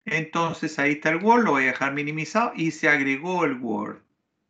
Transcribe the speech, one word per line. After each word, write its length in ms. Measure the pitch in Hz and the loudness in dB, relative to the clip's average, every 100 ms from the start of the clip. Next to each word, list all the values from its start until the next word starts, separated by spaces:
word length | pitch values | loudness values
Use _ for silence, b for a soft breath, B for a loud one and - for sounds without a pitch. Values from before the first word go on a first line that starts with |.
| - | -6
entonces 720 | 160 156 170 165 160 160 - | -4 -2 -2 -2 -2 -6 0
ahí 140 | 143 | 0
está 180 | 147 160 | 0 0
el 120 | 165 | 2
Word, 220 | 214 240 | 4 4
lo 60 | 196 | 4
voy 140 | 139 | 2
a 20 | 131 | 2
dejar 260 | - 139 | 0 -2
minimizado 600 | 143 147 156 151 - - - | -2 -4 -6 -2 0 0 0
y 140 | 160 | -2
se 180 | 156 156 | 0 2
agregó 560 | 147 139 135 175 185 | 4 2 -2 -2 0
el 140 | 151 127 | 0 -2
Word. 400 | 117 104 104 - _ _ _ _ | -4 -4 -6 -10 _ _ _ _